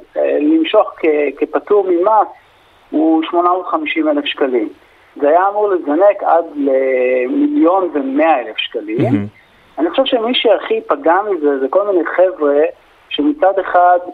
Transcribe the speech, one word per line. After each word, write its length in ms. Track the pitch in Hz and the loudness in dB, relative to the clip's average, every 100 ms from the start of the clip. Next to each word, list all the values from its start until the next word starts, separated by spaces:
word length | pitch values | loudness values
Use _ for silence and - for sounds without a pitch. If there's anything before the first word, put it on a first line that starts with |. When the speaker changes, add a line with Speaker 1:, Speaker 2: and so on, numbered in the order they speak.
| - 151 | -8 -4
Speaker 1:
אה, 220 | 143 143 | -2 0
למשוך 520 | 147 160 160 214 - - | 2 2 2 2 2 0
כ-, 400 | 165 147 143 143 | 0 0 -2 -4
כפטור 480 | 147 147 - 202 185 | -4 -4 0 0 2
ממס 400 | 170 196 202 175 - _ _ _ _ - | 0 2 2 0 -6 _ _ _ _ -6
הוא 320 | - 160 160 | 0 2 0
שמונה 260 | 160 175 175 | 0 0 0
מאות 180 | 185 - | 0 -2
חמישים 420 | 160 151 160 151 | -6 -4 -4 -2
אלף 160 | 143 | -2
שקלים. 440 | 143 - 139 123 101 - _ _ _ - | -4 -4 -2 -2 -4 -8 _ _ _ -4
זה 120 | 143 | 2
היה 200 | 170 196 | 2 2
אמור 200 | 208 208 | 0 -2
לזנק 540 | 180 143 151 202 196 | -2 -2 2 2 2
עד 220 | 160 165 165 | 2 0 0
למיליון 1400 | 147 139 131 131 127 127 127 127 143 147 147 160 190 175 | -4 0 0 0 0 2 0 0 0 0 2 2 2 0
ומאה 460 | 147 135 139 160 139 | -4 -4 0 2 0
אלף 160 | 110 - | -2 -8
שקלים. 460 | - 117 104 117 | -8 -8 -6 -2
Speaker 2:
מהמם. 240 | 156 101 104 - _ _ _ - | 0 -2 -4 -14 _ _ _ -6
Speaker 1:
אני 120 | - | -4
חושב 140 | - | -2
שמי 300 | 269 240 220 | 0 0 -2
שהכי 460 | 247 233 170 - 220 | 0 2 2 0 -4
פגע 360 | - 143 151 180 214 | -2 -2 2 2 0
מזה 280 | 180 147 139 | -2 0 0
זה 80 | 131 | 0
כל 160 | 185 208 | 0 0
מיני 180 | 185 | 0
חבר'ה 560 | - - 185 180 147 143 165 - _ _ - | 0 0 0 2 0 2 0 -4 _ _ -10
שמצד 500 | - 147 147 185 196 | -2 -2 0 0 0
אחד 400 | - 180 180 175 175 | 0 2 4 4 0